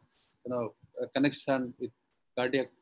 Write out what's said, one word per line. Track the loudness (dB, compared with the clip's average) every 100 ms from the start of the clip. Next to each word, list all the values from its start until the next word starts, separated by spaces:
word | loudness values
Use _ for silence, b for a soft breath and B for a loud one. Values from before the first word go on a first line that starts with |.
| _ _ _ _ -6
you |
know, | -4 -4 -8 -14 -8
a | -4
connection | 2 2 2 0 0 -2 -6
with | -10 _ _ _ _ -2
cardiac | 2 2 -2 _